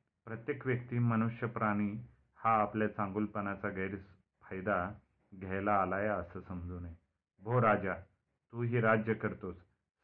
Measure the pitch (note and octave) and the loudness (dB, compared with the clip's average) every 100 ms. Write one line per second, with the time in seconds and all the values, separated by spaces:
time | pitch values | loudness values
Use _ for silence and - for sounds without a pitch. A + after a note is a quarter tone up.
0 | _ _ - A2 - C3+ C3 A#2+ - A#2+ | _ _ -10 -8 -6 -4 -2 -2 -2 0
1 | A#2+ A2+ A2+ A#2 A#2 - G#2+ G#2 G#2 G#2 | 2 4 2 -2 -4 0 2 2 0 -2
2 | - - _ - A2+ A2 G#2 G#2+ G#2+ G#2 | -10 -18 _ -4 2 4 4 2 0 0
3 | G2+ G2 G#2 G#2 G2+ G2 G2+ F#2 F#2+ G2 | -2 0 -2 -2 -4 -4 -4 -2 -4 -6
4 | - - _ _ - F#2+ F#2+ G2 F2+ G#2+ | -10 -20 _ _ -12 -6 0 0 0 -6
5 | - _ _ F#2+ F#2 F#2+ G2+ G2+ F#2 F#2+ | -16 _ _ -12 -6 -2 2 2 2 0
6 | G#2 G2+ E2+ F#2+ F2+ F2+ F2 F2+ E2+ E2+ | 0 -2 -4 -10 -8 -8 -8 -8 -10 -12
7 | _ _ _ _ G2 B2 A2+ G2+ F#2+ F#2 | _ _ _ _ 0 4 6 4 2 -4
8 | - _ _ _ _ A#2 A#2+ B2 A2+ A2+ | -8 _ _ _ _ -4 0 2 4 4
9 | A2 G#2+ G#2+ F#2+ F#2+ F2+ - _ _ _ | 4 0 -2 -4 -8 -10 -16 _ _ _